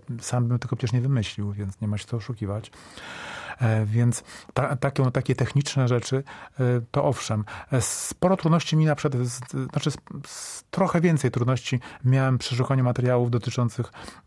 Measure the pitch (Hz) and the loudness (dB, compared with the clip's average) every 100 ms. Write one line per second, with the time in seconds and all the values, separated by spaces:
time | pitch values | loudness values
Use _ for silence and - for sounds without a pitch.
0 | - 117 - 123 120 123 - 120 120 123 | -4 -10 -2 0 2 0 -2 -4 0 0
1 | 127 135 104 - 101 101 101 - 107 104 | 2 0 0 -4 -6 -6 -8 -4 -4 -4
2 | - 117 104 117 101 104 - - - - | -4 -6 -6 -6 -4 -6 -8 -18 -20 -18
3 | - - - - - - 117 110 107 113 | -16 -14 -12 -12 -12 0 2 2 2 4
4 | 120 117 - - - - 131 135 139 - | 2 2 -4 -18 -6 -2 0 0 0 2
5 | 131 127 127 127 120 139 143 139 127 120 | 2 2 0 0 2 0 0 2 2 2
6 | - 131 143 - - - 123 123 117 143 | 0 -2 -4 -14 -12 -2 0 2 0 0
7 | 143 123 - 107 104 - - 131 107 - | 2 0 -2 -2 -4 -8 -2 0 0 -4
8 | - - 180 190 165 165 - 156 156 147 | -6 0 2 4 4 4 4 4 4 2
9 | 147 127 123 120 - 135 127 - 156 - | 0 0 -2 -4 -8 -6 -4 -4 -4 -4
10 | - - - - - - - - 185 175 | -8 -14 -14 -12 -12 -14 -6 0 2 4
11 | 175 156 127 120 120 127 - 123 - - | 4 4 2 2 2 0 0 -4 -4 -2
12 | 127 135 131 127 - 123 127 135 123 123 | 2 4 4 0 0 0 2 2 2 2
13 | 123 123 120 117 117 120 120 - 117 - | 2 2 2 0 -2 0 0 -2 -6 -10
14 | - - | -18 -12